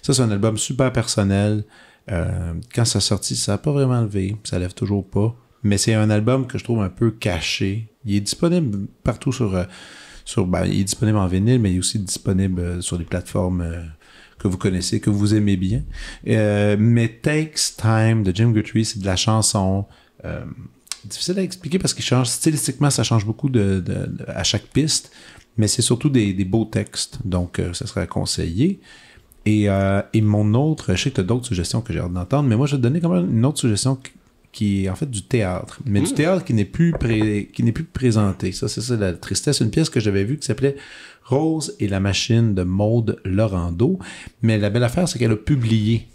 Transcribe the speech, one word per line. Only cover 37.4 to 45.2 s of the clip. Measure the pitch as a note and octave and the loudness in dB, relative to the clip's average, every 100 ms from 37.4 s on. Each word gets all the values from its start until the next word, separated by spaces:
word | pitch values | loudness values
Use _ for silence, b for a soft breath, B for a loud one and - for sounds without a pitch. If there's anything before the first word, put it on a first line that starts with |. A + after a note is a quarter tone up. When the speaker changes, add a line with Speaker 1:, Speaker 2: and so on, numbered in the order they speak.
| - | -4
Speaker 1:
qui | - | -2
n'est | A#2+ | -2
plus | A2+ | -2
présenté. | D#3+ - C3 A2 G2+ F#2 F#2 | -6 -2 2 2 2 0 -4
Ça, | F#2 A2 | -4 -6
c'est | - | -6
ça | A#2 A#2+ | -4 -2
la | G2 | -2
tristesse. | E2+ - G2+ - C#3 | -2 -6 -4 -2 0
Une | A#2 | 2
pièce | C3 D#3+ | 2 0
que | - | 0
j'avais | G#2+ G2 | 0 0
vue | G2+ D3 | 0 -4
qui | - | -4
s'appelait | - C3+ C#3 B B B B | 0 0 -2 B B B B
Rose | - C3 D#3+ D#3+ D3 - | -2 0 2 0 -4 -4
et | A2 | -2
la | G2 | 0
machine | G2 F#2+ - A#2 A2+ | 0 0 2 2 4
de | F#2+ | 2
Maude | F2+ F#2+ G#2 A#2 A2 - | 0 0 2 2 0 -4
Lorando, | F#2+ F#2 A2 F#2+ E2+ E2+ A#2+ F#3 B B B - | -2 0 0 0 -4 0 0 0 B B B -2
mais | A2+ A2 | 0 2
la | G#2 | 2
belle | G2+ | 2
affaire, | A#2+ B2+ F3+ | 0 0 -2
c'est | |
qu'elle | A#2 | 0